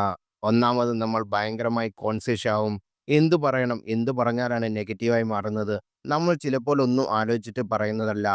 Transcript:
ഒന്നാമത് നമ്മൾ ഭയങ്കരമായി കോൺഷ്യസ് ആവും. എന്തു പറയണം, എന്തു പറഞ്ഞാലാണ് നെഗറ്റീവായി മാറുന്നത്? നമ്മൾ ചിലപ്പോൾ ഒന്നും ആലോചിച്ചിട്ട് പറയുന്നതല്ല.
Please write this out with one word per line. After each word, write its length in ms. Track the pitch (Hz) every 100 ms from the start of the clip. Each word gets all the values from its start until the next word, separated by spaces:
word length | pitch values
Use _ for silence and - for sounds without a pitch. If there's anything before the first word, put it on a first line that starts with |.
| 101 90 _ _
ഒന്നാമത് 500 | 104 113 120 123 120
നമ്മൾ 300 | 117 113 113
ഭയങ്കരമായി 680 | 107 104 107 110 117 117 113
കോൺഷ്യസ് 580 | - 104 110 - 113 120
ആവും. 260 | 107 107 104 - _ -
എന്തു 280 | 147 160 170
പറയണം, 420 | 147 131 123 117 -
എന്തു 260 | 113 117
പറഞ്ഞാലാണ് 540 | 131 120 120 123 120 113 107
നെഗറ്റീവായി 460 | 101 107 117 117
മാറുന്നത്? 520 | 113 107 101 107 104 101 - _ -
നമ്മൾ 280 | 147 170
ചിലപ്പോൾ 440 | 165 147 131 127 143
ഒന്നും 240 | 131 127 135
ആലോചിച്ചിട്ട് 520 | 107 110 117 113 107
പറയുന്നതല്ല. 680 | 110 107 107 107 110 104 104